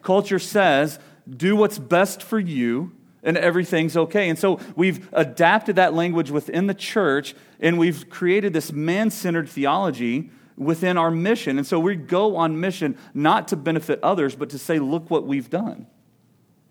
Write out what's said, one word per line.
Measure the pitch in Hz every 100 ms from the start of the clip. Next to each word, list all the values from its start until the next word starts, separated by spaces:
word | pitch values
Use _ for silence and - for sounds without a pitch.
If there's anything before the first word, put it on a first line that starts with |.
Culture | - 190 202 190
says, | - 214 185 139 151 - - - -
"Do | 123 175
what's | 208 208 208
best | 131 175 190 190
for | - 220
you, | 180 143 120 120 175 - _ _
and | - 170
everything's | 170 175 175 170 160
okay." | 165 165 208 190
And | 160
so | 196 180 -
we've | - 185 185 -
adapted | - 151 120 170 214 220 185
that | 180
language | 165 170 165 147
within | 147 - 165 196
the |
church, | 196 - 226 175 139 143 - - -
and | 160 170
we've | 165 151 -
created | - 175 196 202
this | 160 -
man-centered | 147 156 185 220 - 185 165 151
theology | - 139 160 196 123 120 123 160 - _ -
within | 139 160 185 180
our | 165
mission. | 165 185 226 165 135
And | 139
so | 165
we | 170
go | 190 131 180 214 180
on | 160 156
mission | 185 185 151 131 -
not | - 151 208 175
to | 175
benefit | 143 160 156 -
others, | - 190 139
but | 127 143
to | 143
say, | - 160
"Look | 135 165 165
what | 160 -
we've | 139 120
done." | 170 220 - - _ _ _ _ _ _ _ _